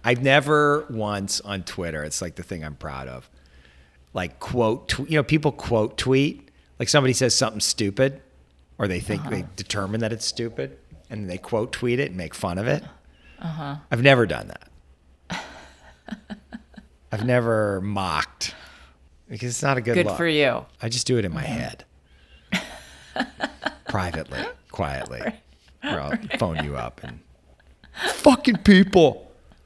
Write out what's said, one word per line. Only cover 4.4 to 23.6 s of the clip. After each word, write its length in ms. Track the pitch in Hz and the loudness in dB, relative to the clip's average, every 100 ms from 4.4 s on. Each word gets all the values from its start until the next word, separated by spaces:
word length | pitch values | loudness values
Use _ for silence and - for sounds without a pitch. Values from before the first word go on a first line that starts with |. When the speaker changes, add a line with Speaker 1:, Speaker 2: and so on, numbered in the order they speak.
Speaker 1:
quote, 480 | - 123 110 110 - | -2 2 2 0 -4
tw-, 200 | - 143 | -6 0
you 80 | 151 | 0
know, 60 | |
people 300 | 135 156 147 | 2 2 2
quote 440 | - - 117 107 - | -2 0 2 2 0
tweet. 540 | 127 135 147 - - _ _ - | 2 4 2 -2 -14 _ _ -6
Like, 100 | 120 | 2
somebody 240 | 151 131 | 4 4
says 200 | 117 123 | 4 2
something 260 | - 113 107 | 2 0 0
stupid, 600 | - - 101 98 135 139 - _ _ _ _ - | -2 0 0 2 0 -2 -16 _ _ _ _ -4
or 100 | 101 | -2
they 120 | 90 | -2
think, 240 | - 101 - | -4 -4 -4
they 120 | 98 | -6
Speaker 2:
Uh-huh. 60 | 85 - | -6 -10
Speaker 1:
determine 440 | 98 104 95 113 | -6 -4 -4 -2
that 120 | 110 | -4
it's 140 | 113 - | -4 -6
stupid, 520 | - 117 113 135 - _ - - | -4 -6 -6 -10 -12 _ -20 -14
and 220 | 107 95 | -10 -8
they 80 | 92 | -8
quote 340 | - 110 123 | -4 -2 -2
tweet 280 | - 123 123 | -2 0 0
it 80 | 147 | -2
and 80 | 90 | -6
make 180 | 82 | -10
fun 240 | - 95 90 | -6 -4 -2
of 80 | 120 | 0
it. 160 | 147 - - _ _ - - | -2 -4 -20 _ _ -20 -12
Speaker 2:
Uh-huh. 380 | 165 156 143 147 - | -10 -8 -10 -10 -4
Speaker 1:
I've 120 | 120 | 4
never 240 | 139 127 104 | 6 6 4
done 220 | 64 50 - - - _ _ _ _ - | -2 -8 -16 -20 -20 _ _ _ _ -12
that. 160 | - - - - - - - - | -10 -10 -18 -20 -20 -20 -20 -16
Speaker 2:
<laughs> 1000 | - - 208 - 233 - - - _ _ | -16 -16 -20 -18 -20 -20 -20 -20 _ _
Speaker 1:
I've 120 | 107 | -4
never 560 | 123 123 117 110 104 98 | 2 2 4 2 2 0
mocked, 720 | 101 101 92 76 - - - - - - - _ _ _ - | -2 -2 0 0 -2 -6 -10 -10 -20 -20 -20 _ _ _ -14
because 220 | 113 123 | -8 -6
it's 120 | 120 | -2
not 140 | 139 127 | 0 0
a 40 | |
good 120 | 113 | 2
Speaker 2:
Good 120 | 175 104 | 2 2
Speaker 1:
look. 100 | 87 | 2
Speaker 2:
for 100 | 170 | 2
you. 380 | 151 135 - - - | 4 2 2 -6 -8
Speaker 1:
I 80 | 113 | -4
just 180 | 120 - | -2 2
do 120 | 120 | 2
it 60 | |
in 80 | 95 | 2
my 100 | - | -4
Speaker 2:
Mm-hmm. 80 | - | -4
Speaker 1:
head. 320 | - 127 - - _ _ _ _ - _ - - - - - - | -4 -6 -10 -20 _ _ _ _ -20 _ -6 -6 -16 -20 -20 -10
Speaker 2:
<laughs> 720 | - 240 - - - | -6 -6 -6 -10 -6